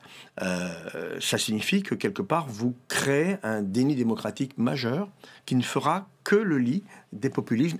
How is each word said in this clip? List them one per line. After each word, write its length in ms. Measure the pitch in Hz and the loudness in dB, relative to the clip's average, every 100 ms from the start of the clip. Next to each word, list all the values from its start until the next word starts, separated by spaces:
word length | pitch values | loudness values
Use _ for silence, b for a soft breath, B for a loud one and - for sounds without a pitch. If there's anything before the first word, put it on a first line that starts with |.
| B B B - | B B B -6
euh, 260 | 92 90 87 85 85 - 85 - | -4 -2 -4 -8 -10 -8 -8 -6
ça 200 | - 107 | -2 0
signifie 440 | - 107 - 196 | 0 -2 2 0
que 120 | - | 0
quelque 280 | 110 107 - | -2 -2 -2
part 240 | 98 165 143 | -2 -2 -2
vous 280 | 104 123 123 - | -2 -2 -4 -4
créez 480 | - 139 139 175 196 | -2 2 2 2 0
un 200 | 110 110 | -2 -2
déni 340 | 98 110 135 135 | 0 2 2 2
démocratique 600 | 117 107 107 - 135 - | 2 0 -2 -4 -4 0
majeur 500 | 117 143 117 147 202 - B B - | 0 0 0 0 -4 -8 B B 0
qui 100 | 127 | 0
ne 60 | |
fera 440 | 120 139 139 180 196 _ | 2 2 2 0 -2 _
que 120 | - 202 | 2 4
le 220 | 208 139 | 4 2
lit 260 | 120 180 - B B | 2 0 -4 B B
des 160 | 104 135 | -4 -4
populismes 480 | - 104 117 165 | -2 0 2 2